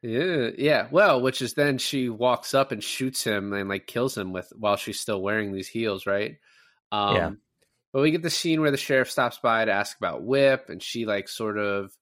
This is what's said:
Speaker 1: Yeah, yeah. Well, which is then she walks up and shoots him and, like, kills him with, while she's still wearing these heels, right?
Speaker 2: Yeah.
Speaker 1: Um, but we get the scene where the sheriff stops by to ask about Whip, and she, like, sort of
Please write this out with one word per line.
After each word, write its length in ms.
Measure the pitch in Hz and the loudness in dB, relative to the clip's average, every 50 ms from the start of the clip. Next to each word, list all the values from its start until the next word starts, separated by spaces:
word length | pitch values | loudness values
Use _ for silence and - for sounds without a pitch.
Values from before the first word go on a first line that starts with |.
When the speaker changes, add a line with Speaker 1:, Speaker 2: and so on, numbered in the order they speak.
Speaker 1:
Yeah, 480 | - 120 110 120 160 185 175 151 123 113 - - | -6 -2 -2 0 0 0 0 0 0 -2 -2 0
yeah. 300 | 135 147 151 123 101 117 | 2 2 4 4 2 2
Well, 300 | 139 170 208 196 151 127 | 4 4 6 6 6 4
which 200 | 123 131 127 - | 4 0 0 0
is 120 | 131 117 - | -4 -4 0
then 240 | - 147 147 139 127 | 2 2 2 2 0
she 320 | - - - 139 127 123 | -2 -2 -2 -2 -2 -2
walks 440 | 113 107 120 127 123 120 - - - | -2 0 2 2 2 2 -2 0 2
up 180 | 135 135 - 123 | 2 2 2 -2
and 100 | 104 104 | -8 -6
shoots 400 | - - - 131 131 127 - - | -8 -6 -4 -4 -4 -4 -4 -2
him 300 | - 107 101 98 101 101 | -2 -2 -2 -2 -2 -4
and, 160 | 101 98 98 | -4 -2 -2
like, 180 | 98 95 - - | -4 -4 -6 -6
kills 300 | - 120 120 135 - - | -2 -2 -2 -2 -2 -4
him 160 | 101 92 92 | -6 -4 -6
with, 180 | 92 90 - - - | -8 -8 -10 -14 -4
while 180 | 110 104 101 | 0 0 0
she's 240 | 101 - - 104 - | 0 -2 -6 -8 -8
still 220 | - - 107 98 | -6 -4 -4 -2
wearing 300 | 92 98 104 110 107 101 98 | 0 0 0 0 -2 -2 -4
these 140 | 95 95 - | -6 -8 -6
heels, 360 | - 113 117 110 101 95 - | -6 -2 -2 -2 -2 -2 -2
right? 320 | 101 98 101 104 - - _ _ _ _ _ _ _ _ _ _ _ - 104 104 101 | -2 0 0 0 -4 -8 _ _ _ _ _ _ _ _ _ _ _ -2 0 2 2
Speaker 2:
Yeah. 240 | 101 101 85 82 | 2 2 2 0
Speaker 1:
Um, 100 | 101 104 _ _ _ _ _ _ _ _ _ _ _ | -4 -8 _ _ _ _ _ _ _ _ _ _ _
but 80 | 135 | 0
we 100 | 139 156 | 2 2
get 100 | 156 170 160 | 2 0 -2
the 60 | 170 | -2
scene 320 | 156 - - 170 160 160 | -4 -2 0 0 0 2
where 100 | 156 147 | 2 2
the 60 | 139 131 | 2 0
sheriff 340 | - - 143 131 127 - | 0 2 2 2 2 2
stops 280 | - - 131 120 - - | 0 0 0 0 -2 0
by 260 | - 123 113 113 110 | 0 2 2 4 2
to 60 | 107 | 2
ask 260 | 101 98 104 - - _ | 2 0 0 -2 -4 _
about 260 | 107 90 80 64 73 | -4 -4 -4 -4 -4
Whip, 460 | 107 131 139 139 139 135 131 - - | 0 2 4 6 6 4 4 -2 -8
and 140 | - 90 - | -12 -10 -10
she, 220 | - - 117 117 | -8 -6 -6 -2
like, 240 | 110 104 101 98 - | -2 -2 -2 -2 -6
sort 280 | - - 113 107 104 104 | -8 -6 -4 -4 -2 -2
of 400 | 104 101 101 98 98 98 - _ | -2 0 -2 -2 -4 -6 -12 _